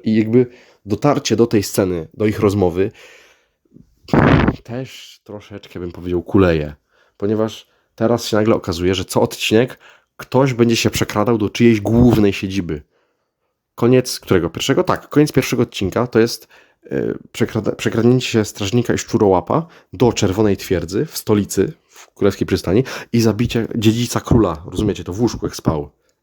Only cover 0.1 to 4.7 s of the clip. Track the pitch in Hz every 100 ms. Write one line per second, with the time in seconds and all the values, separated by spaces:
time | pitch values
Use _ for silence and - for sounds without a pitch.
0.1 | 110 110 123 123 - _ _ 101 104 147
1.1 | 135 - 107 117 107 98 - 95 87 78
2.1 | - 107 - 104 101 90 85 101 - -
3.1 | - _ _ _ _ _ - _ _ -
4.1 | - 139 - - - -